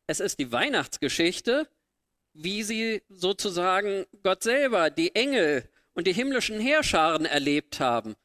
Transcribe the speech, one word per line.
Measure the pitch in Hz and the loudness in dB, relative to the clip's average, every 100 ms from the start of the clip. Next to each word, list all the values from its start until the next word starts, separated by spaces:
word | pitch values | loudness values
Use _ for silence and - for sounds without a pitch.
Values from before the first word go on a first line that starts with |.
| - | -8
es | 156 | -4
ist | 196 - | -4 -4
die | 127 | -4
Weihnachtsgeschichte, | 120 294 220 135 - 139 - 170 - - 277 311 _ _ _ _ _ _ | -2 0 0 -2 -4 -4 0 0 0 -2 -2 -2 _ _ _ _ _ _
wie | 156 170 208 | -10 -8 -6
sie | 214 220 226 214 - | -4 -4 -2 -4 -8
sozusagen | 190 180 202 208 175 185 185 208 196 - - | -4 -2 -2 -2 0 2 2 0 -4 -6 -4
Gott | 175 190 | -2 0
selber, | 226 262 269 208 160 | 0 2 2 2 2
die | 160 175 | 2 0
Engel | 214 269 262 156 135 - _ _ | 0 0 2 2 0 -4 _ _
und | - 180 | -4 0
die | |
himmlischen | 180 269 254 - 214 | 0 0 -2 -2 -2
Heerscharen | 247 311 - 175 156 156 156 | 0 2 2 2 2 2 0
erlebt | 147 143 147 - - | 0 2 0 -2 -2
haben, | 131 117 110 107 | 0 0 -2 -12